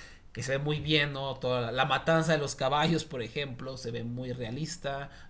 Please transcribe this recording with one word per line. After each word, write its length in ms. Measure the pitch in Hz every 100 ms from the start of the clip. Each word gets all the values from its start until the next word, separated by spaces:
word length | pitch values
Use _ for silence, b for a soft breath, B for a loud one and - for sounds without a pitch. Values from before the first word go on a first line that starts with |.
| B B B
que 80 | 113
se 100 | 123
ve 60 | 139
muy 200 | 147 151
bien, 320 | 151 151 147
¿no? 220 | 135 135 123
Toda 240 | 127 127
la, 100 | 117
la 120 | 127 135
matanza 460 | 135 - 165 156
de 60 | 156
los 160 | 139
caballos, 500 | - 131 147 165 156 -
por 160 | 127
ejemplo, 540 | 110 147 139 123 131 131
se 120 | 117
ve 100 | 120
muy 280 | 117 123 127
realista, 760 | 123 113 131 156 - 139 139 139 B